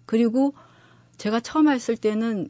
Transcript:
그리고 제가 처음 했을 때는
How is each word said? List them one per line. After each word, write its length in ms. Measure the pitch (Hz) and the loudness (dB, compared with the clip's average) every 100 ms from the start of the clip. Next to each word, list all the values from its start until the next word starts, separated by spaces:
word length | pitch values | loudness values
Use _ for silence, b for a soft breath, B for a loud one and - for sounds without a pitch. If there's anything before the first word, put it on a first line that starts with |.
그리고 500 | - 226 233 240 277 b b b b b b - | -2 0 2 2 0 b b b b b b -10
제가 220 | 208 226 | -4 -4
처음 300 | - 311 302 | -2 2 2
했을 280 | 262 - 226 | 2 -2 -2
때는 520 | 214 214 226 208 160 | -2 -2 -2 -4 -6